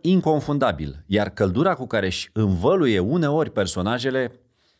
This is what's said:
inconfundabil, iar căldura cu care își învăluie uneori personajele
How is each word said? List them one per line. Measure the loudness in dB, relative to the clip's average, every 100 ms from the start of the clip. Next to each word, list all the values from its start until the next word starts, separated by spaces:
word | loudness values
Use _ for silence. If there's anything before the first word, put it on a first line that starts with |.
inconfundabil, | 2 2 2 0 0 0 0 0 -6 -10 -2
iar | 0 0
căldura | 0 0 2 0
cu | -2 -4
care | -2 -2
își | -4 -6
învăluie | 0 0 2 2 2 4 2
uneori | 0 0 0 0 -2
personajele | -2 -2 -2 -2 -2 -2 -2 -4 -8 _ _ _